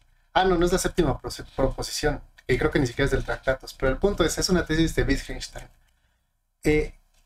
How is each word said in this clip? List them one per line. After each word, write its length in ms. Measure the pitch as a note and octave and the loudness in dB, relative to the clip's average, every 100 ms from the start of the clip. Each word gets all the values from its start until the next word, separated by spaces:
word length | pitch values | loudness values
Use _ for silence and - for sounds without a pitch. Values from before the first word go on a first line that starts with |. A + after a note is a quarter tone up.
| _ _ _ | _ _ _
Ah, 120 | E3+ F#3+ | 2 4
no, 120 | E3+ | 4
no 80 | F3 | 2
es 60 | |
la 60 | F#3 | 2
séptima 420 | F3 - - - | 0 2 0 0
proce-, 260 | A#2+ - - - | -6 -12 -10 -2
proposición, 680 | C3+ - - - D3+ C3+ - - - | -2 -2 -8 -2 -2 -2 -8 -12 -2
que 100 | B2+ | 0
creo 140 | D3+ | 2
que 80 | D#3 | 2
ni 80 | B2 | 0
siquiera 180 | - C#3 | 0 0
es 60 | |
del 140 | C3 - | 0 -2
Tractatus, 480 | - C3+ C3 - | -4 -2 -4 -8
pero 180 | - C3+ | -2 -2
el 60 | C3 | 2
punto 260 | G3+ F#3+ | 0 2
es, 140 | D#3+ - | 0 0
es 120 | D3+ | 0
una 160 | F3+ - | 0 2
tesis 280 | D#3 E3 C3+ | 0 0 0
de 80 | |
Wittgenstein. 640 | B2 C#3 - C3 - - - _ _ _ _ _ _ _ _ _ | 0 -2 -4 -12 -12 -14 -20 _ _ _ _ _ _ _ _ _
Eh, 300 | D#3 D3+ - - _ _ | 0 2 0 -10 _ _